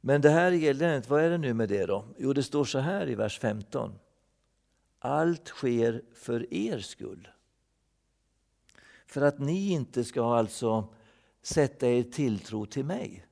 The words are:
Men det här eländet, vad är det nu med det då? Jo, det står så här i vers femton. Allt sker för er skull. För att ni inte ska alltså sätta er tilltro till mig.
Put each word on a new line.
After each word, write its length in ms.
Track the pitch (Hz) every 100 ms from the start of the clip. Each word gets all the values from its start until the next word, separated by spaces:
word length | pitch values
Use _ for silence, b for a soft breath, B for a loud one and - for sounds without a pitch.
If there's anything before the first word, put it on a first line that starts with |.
Men 200 | 131 143
det 80 | 147
här 220 | 160 180
eländet, 580 | 175 156 135 170 143 117
vad 120 | 147
är 80 | 165
det 80 | 170
nu 160 | 139
med 160 | 113 110
det 160 | 101 90
då? 200 | 98 110 -
Jo, 160 | 127
det 100 | 139
står 220 | 131 147 135
så 140 | 135
här 300 | 147 196 139
i 60 | 107
vers 240 | 107 -
femton. 600 | 113 107 104 135 113 95 _ _ _ _ _ _ _ _ _ _
Allt 480 | 123 147 170 165 -
sker 540 | - 131 120 117 113 -
för 400 | - - 117 -
er 260 | 175 220 139
skull. 480 | 95 - - 87 85 _ _ _ _ _ _ _ _ _ _ _ _ _ _ B B B _
För 160 | 139
att 180 | 143 143
ni 320 | 139 185 196
inte 320 | 170 123 123
ska 320 | 117 127 117 117
alltså 520 | 110 - 117 110 107 b b b b b
sätta 460 | - 165 139 - 123
er 160 | 123
tilltro 600 | 120 139 135 104 - 107 104
till 200 | 139 139
mig. 400 | 208 - 90 -